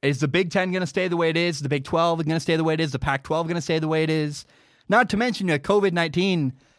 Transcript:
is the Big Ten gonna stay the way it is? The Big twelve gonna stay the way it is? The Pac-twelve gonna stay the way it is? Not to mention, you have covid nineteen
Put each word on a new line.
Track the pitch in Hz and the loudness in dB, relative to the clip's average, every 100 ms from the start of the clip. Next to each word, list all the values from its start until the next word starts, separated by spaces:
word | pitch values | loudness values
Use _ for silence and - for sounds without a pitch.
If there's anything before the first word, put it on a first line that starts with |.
is | 139 135 | -2 0
the | 143 | 0
Big | 170 180 | 2 0
Ten | 196 185 | 0 0
gonna | 185 175 | -2 -2
stay | 196 185 | -2 0
the | 170 | 0
way | 165 | 2
it | 165 | 2
is? | 175 147 | 0 -2
The | 143 | -2
Big | 143 | -2
twelve | 135 165 170 165 | 0 0 2 0
gonna | 156 160 | 0 -2
stay | - 160 | 0 0
the | |
way | 160 156 | 2 0
it | |
is? | 165 | -2
The | 131 | -2
Pac-twelve | 143 135 - 156 165 | -2 -2 -2 -4 -2
gonna | 175 | -4
stay | 147 160 | -2 -2
the | 156 | 0
way | 160 | 0
it | 156 | 0
is? | 156 151 143 - _ _ _ - | 0 -2 -6 -16 _ _ _ 0
Not | 208 247 | 2 2
to | 202 | 0
mention, | 247 - 185 | 0 0 0
you | |
have | 151 | 0
covid | - 208 196 | 2 2 2
nineteen | 175 165 170 190 175 135 - _ | 0 -2 0 0 0 -2 -4 _